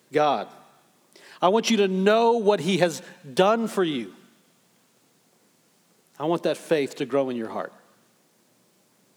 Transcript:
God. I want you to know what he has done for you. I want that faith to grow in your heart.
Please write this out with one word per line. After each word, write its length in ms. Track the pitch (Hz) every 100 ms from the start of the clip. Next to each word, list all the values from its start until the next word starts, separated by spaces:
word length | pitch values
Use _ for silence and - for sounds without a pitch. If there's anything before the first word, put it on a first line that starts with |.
| _
God. 360 | 147 151 120 98 - - _ _ _ _ - - -
I 60 | 170
want 200 | 214 220
you 100 | 220
to 100 | 196
know 460 | 185 190 220 233
what 260 | 240 202 208
he 180 | 156 180
has 240 | 175 151 - - 143
done 320 | 127 190 233 226
for 160 | -
you. 320 | 175 143 104 - _ _ _ _ _ _ _ _ _ _ _ _ _ _ _ _ _ _ _ -
I 100 | 147
want 180 | 170
that 120 | 165 147
faith 400 | - 160 139 -
to 100 | 135
grow 220 | 135 131
in 80 | 123
your 120 | 110
heart. 240 | 104 - - _ _ _ _ _ _ _ _ _ _ _ _ _